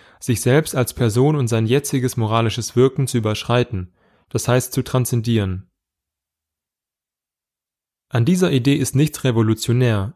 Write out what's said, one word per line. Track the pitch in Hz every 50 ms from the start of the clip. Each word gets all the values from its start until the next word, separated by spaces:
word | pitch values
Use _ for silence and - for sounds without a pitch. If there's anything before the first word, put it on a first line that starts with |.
| _ _ _ _
sich | - - 117 107
selbst | - 123 131 151 160 - -
als | 135 123 - -
Person | - 123 113 101 120 131 147 156
und | 147 131 110
sein | 117 113 113
jetziges | 110 123 143 143 - - 135 123 123 -
moralisches | 120 113 104 113 117 113 110 - - 110 - -
Wirken | 120 127 135 - - 135
zu | - - 120
überschreiten, | 107 107 107 - - - 120 123 123 - - 95 90 - _ _ _ _ _ _ _ _ -
das | - - -
heißt | 123 127 - - -
zu | 135 120
transzendieren. | - - 127 123 - 123 117 113 120 117 110 101 95 92 95 95 _ _ _ _ _ _ _ _ _ _ _ _ _ _ _ _ _ _ _ _ _ _ _ _ _ _ _ _ _ _ _ _ _ _ _ _ _ _ _ _ _ _ _ _ _ _ _ _ _
An | - 123 117
dieser | 160 185 180 180 151
Idee | 139 131 117 139 143
ist | - 139 - -
nichts | 131 156 156 - - -
revolutionär, | 131 117 113 113 110 110 - - - 117 123 127 120 110 101 95 104 -